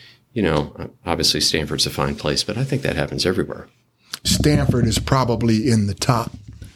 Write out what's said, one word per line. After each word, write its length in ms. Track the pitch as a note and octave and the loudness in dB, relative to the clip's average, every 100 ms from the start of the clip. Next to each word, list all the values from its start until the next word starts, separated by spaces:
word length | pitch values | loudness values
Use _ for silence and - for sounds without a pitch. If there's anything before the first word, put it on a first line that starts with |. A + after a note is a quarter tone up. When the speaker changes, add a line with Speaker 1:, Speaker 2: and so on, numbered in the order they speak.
| - - _ | -20 -20 _
Speaker 1:
you 100 | - | -2
know, 480 | F#2 D2+ D2 - E2 - F2 | 2 2 -2 -8 -14 -10 -4
obviously 340 | E2 D#2 D2+ | 0 0 0
Stanford's 460 | - E2 D2+ C#2+ C#2+ | 0 0 -2 -2 -2
a 20 | |
fine 260 | C#2 C#2+ C#2+ | -2 -2 -2
place, 280 | - C#2+ | -2 -2
but 140 | - G#2 | -2 -4
I 60 | |
think 200 | C3+ C3+ | -2 -2
that 120 | - D#2 | -2 -2
happens 300 | D2 - F2 | -2 0 0
everywhere. 440 | F#2 - - - _ _ _ _ - | 0 -2 -6 -14 _ _ _ _ -8
Speaker 2:
Stanford 600 | - - D3 D3 C3+ B2+ A#2 | -2 2 4 4 2 2 2
is 140 | G#2 | 0
probably 680 | - C3+ B2 A2+ A#2 A2 B2 | 2 2 2 2 2 2 4
in 200 | A2+ G2+ | 4 2
the 80 | F#2+ | -2
top 360 | - A#2+ - - - - - | -4 -4 -4 -10 -18 -18 -18